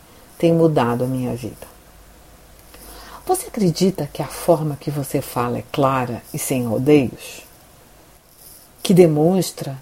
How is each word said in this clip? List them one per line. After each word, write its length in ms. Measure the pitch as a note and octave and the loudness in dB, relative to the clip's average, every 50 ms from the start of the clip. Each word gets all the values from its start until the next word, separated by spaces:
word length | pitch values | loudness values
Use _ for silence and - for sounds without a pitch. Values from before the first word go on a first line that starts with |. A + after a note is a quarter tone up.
| - - - - - - - - | -20 -20 -20 -20 -20 -20 -8 -2
tem 120 | - E3+ | 0 2
mudado 540 | E3+ E3 E3 D#3+ D#3 C#3 A#2+ A#2 A#2+ E3+ F3 | 4 4 4 4 4 2 0 0 0 -2 -2
a 20 | |
minha 300 | B2+ C3 B2+ B2+ A#2+ A#2+ | -2 -2 -2 -4 -4 -6
vida. 300 | B2 B2+ G#2 - - - - - - - - - - - - - - - - - - - - - - - - - - - - - - - - - - - | -6 -8 -10 -12 -14 -20 -20 -20 -20 -20 -20 -20 -20 -20 -20 -20 -20 -20 -20 -20 -20 -20 -20 -20 -20 -20 -20 -20 -20 -20 -20 -20 -20 -20 -20 -20 -10 -4
Você 220 | - F#4 F4 - A4+ | -2 -2 -2 -4 -4
acredita 600 | - A#3 G3+ F3+ D#3 - F3+ G3 F3+ - D3 C#3+ | -2 2 2 2 2 2 2 0 0 0 -4 -8
que 120 | - - D3+ | -6 -8 -8
a 40 | |
forma 520 | - - - - - E3+ D3+ D#3 D3+ C#3+ C3 | -8 -10 -4 2 2 2 2 2 -4 -6 -6
que 100 | - D#3 | -6 -6
você 300 | C#3+ D3 C#3 - - C#3+ | -6 -6 -6 -4 -4 -6
fala 380 | C3 - - B2+ A#2+ B2 A#2+ A#2+ | -6 -4 -4 -4 -4 -2 -4 -6
é 60 | A#2 - | -8 -6
clara 520 | - - C#3 C3 C3+ C3 B2+ A#2+ A#2 G#2+ - - - | -2 0 0 2 2 0 -2 -4 -6 -8 -10 -10 -10
e 60 | D3+ | -8
sem 260 | - - C#3 B2+ B2 | -6 -4 -2 -2 -2
rodeios? 760 | A#2 A2 - C3 D3 D3+ D3 C3 G#2+ - - - - - - - - - - - - - - - - - - - - - - _ _ _ - - - - - - - _ - - | -2 -2 0 2 6 6 6 4 2 -4 -8 -16 -16 -18 -18 -20 -20 -20 -20 -20 -20 -20 -20 -20 -20 -20 -20 -20 -20 -20 -20 _ _ _ -20 -20 -20 -20 -20 -20 -20 _ -8 -2
Que 120 | - G3 | 2 6
demonstra 840 | E3+ F3+ E3 D3+ D3 D3+ E3+ F#3+ F#3+ D#3+ - - - - C#3 C3+ C3+ | 6 6 6 6 4 2 2 2 2 0 -2 -6 -10 -12 -12 -12 -12